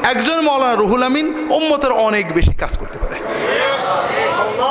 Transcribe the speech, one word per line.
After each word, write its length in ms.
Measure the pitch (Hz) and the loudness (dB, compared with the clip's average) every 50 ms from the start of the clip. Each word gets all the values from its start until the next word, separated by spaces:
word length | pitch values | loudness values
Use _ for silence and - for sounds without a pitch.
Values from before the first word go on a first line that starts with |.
| - | 0
একজন 380 | 233 254 220 226 294 330 330 | 0 0 0 0 0 0 2
মাওলানা 340 | 311 302 285 269 269 247 233 | 2 2 2 2 2 2 2
রুহুল 280 | 208 214 190 226 247 254 | 2 2 2 2 2 2
আমিন 440 | 254 262 294 311 311 302 - - - | 2 2 0 0 -2 -2 -4 -2 -2
উম্মতের 420 | - 311 311 311 294 277 285 262 | 0 0 2 2 2 2 2 2
অনেক 420 | 240 220 226 214 208 208 196 160 160 | 2 2 2 2 2 0 0 0 0
বেশি 200 | 170 170 - - | 2 2 2 2
কাজ 240 | - 165 165 - - | 2 -2 -4 -4 -4
করতে 200 | - - - - | -6 -8 -6 -6
পারে। 220 | - - - - - - - - - - - - 269 277 277 262 254 277 - - - - - - 220 - - - 208 214 - 233 262 269 | -6 -4 -4 -6 -6 -6 -4 -4 -2 -2 0 0 0 0 -2 -2 -2 -2 -2 -2 -2 -2 -2 -2 -2 0 0 0 -2 -2 -2 -2 0 0